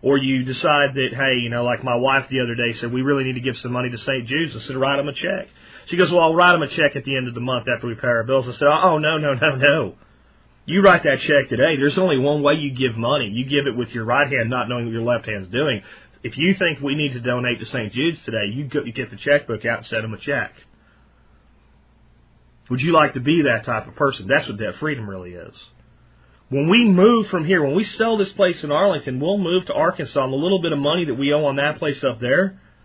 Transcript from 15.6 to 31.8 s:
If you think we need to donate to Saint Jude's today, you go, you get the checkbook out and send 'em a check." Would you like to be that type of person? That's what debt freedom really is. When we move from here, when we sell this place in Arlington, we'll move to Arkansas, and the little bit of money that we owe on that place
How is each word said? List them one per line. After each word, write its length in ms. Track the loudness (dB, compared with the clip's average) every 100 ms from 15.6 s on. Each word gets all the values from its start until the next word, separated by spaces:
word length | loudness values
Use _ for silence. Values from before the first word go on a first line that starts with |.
| 0 -2 -6 -20 -20 _
If 160 | -12 0
you 160 | 2
think 260 | 2 0 -2
we 140 | -4
need 200 | -2 -2
to 60 | -4
donate 380 | -4 -2 -2 -4
to 80 | -6
Saint 260 | -6 -6
Jude's 300 | -2 -2 -4
today, 240 | -6 -6 -4
you 180 | -6
go, 200 | -4 -6
you 80 | -6
get 180 | -8 -10
the 60 | -8
checkbook 480 | 0 0 0 -6
out 140 | -4 -4
and 80 | -4
send 180 | -6
'em 100 | -6
a 40 | -8
check." 340 | -6 -4 -6 -12 _ _ _ _ _ _ _ _ _ _ _ _ _ _ _ _ _ _ _ _ _
Would 140 | -4
you 100 | 2
like 220 | 4 4
to 60 | 0
be 220 | 0 2
that 220 | 2 0
type 240 | -2 -6 -6
of 80 | -2
person? 320 | -2 -2 0
That's 180 | 0 0
what 100 | -6
debt 180 | -8 -4
freedom 340 | -6 -6 -8
really 220 | -12 -12
is. 340 | -14 -18 -20 -20 _ _ _ _ _ _ _ _
When 180 | -2 4
we 160 | 4
move 420 | 6 6 6 6 2
from 160 | -2
here, 200 | 0 2
when 100 | 2
we 80 | 0
sell 340 | -2 -2 0 0
this 160 | -2
place 300 | 2 0 0
in 80 | -2
Arlington, 480 | 2 2 0 -4 -4
we'll 200 | -2 0
move 280 | 0 0 0
to 80 |
Arkansas, 480 | 0 0 0 -4 -2
and 100 | 0
the 40 | 0
little 240 | 0 0
bit 120 | 0
of 60 | -2
money 260 | 0 0 -2
that 80 |
we 180 | -2 0
owe 140 | 2 2
on 100 | 0
that 220 | -2
place 260 | -2